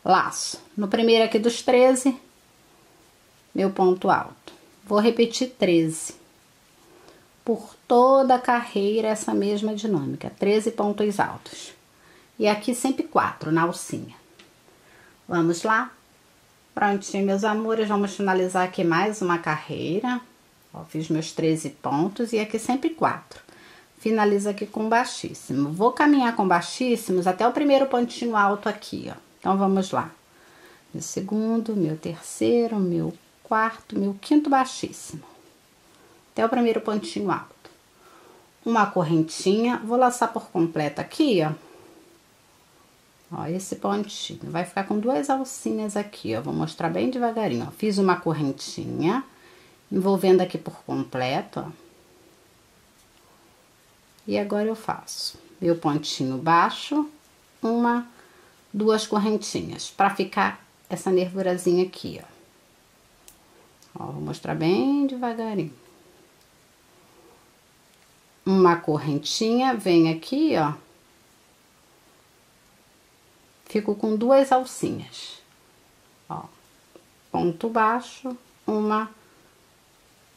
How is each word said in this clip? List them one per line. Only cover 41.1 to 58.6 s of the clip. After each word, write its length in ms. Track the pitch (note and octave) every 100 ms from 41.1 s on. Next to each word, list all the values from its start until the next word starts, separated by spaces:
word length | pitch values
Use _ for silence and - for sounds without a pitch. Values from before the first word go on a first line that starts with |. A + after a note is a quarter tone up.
| - D4+ G3
ó. 80 | D#3 D#3 - - - - - _ _ _ _ _ _ _ _ _ _ _ _
Ó, 120 | E3 D3
esse 300 | F3+ F#3+ F#3
pontinho. 720 | G3+ G3+ G3+ - - - -
Vai 160 | D#3+ F#3
ficar 200 | - G3
com 140 | G#3
duas 300 | A3+ C#4+ C#4
alcinhas 680 | C4+ C4 - A3+ A3 G#3+ G3+
aqui, 360 | G3+ - G#3 -
ó. 60 |
Vou 120 | D3
mostrar 360 | D#3 D#3 - E3
bem 200 | F3 A#3+
devagarinho, 580 | B3+ A#3 A3 G#3+ A#2 C3
ó. 40 |
Fiz 260 | - G#3+ G3
uma 200 | F#3+ F3
correntinha, 1040 | E3+ D3 C#3+ C3+ - - B2 B2 D3+ A#3+ - - - - - _ _
envolvendo 520 | G3 F#3+ G3 F#3+ F#3
aqui 160 | F#3 E3
por 180 | - -
completo, 800 | - C3+ C3 B2+ B2+ D3+ G3+ - D3
ó. 60 | - - _ _ _ _ _ _ _ _ _ _ _ _ _ _ _ _ _ _ _ _ _ _ _ G#3
E 100 | G#3
agora 280 | G3+ G#3 G#3+
eu 100 | A3
faço 600 | - - - - - - - -
meu 180 | F3 E3+
pontinho 600 | D#3+ D3 - - C3 C3
baixo, 720 | E3 E3+ G3 - - D4 D4+ - _ _ _ _
uma, 460 | A3+ A#3 A#3+ A#3+ A#3+ - - - - _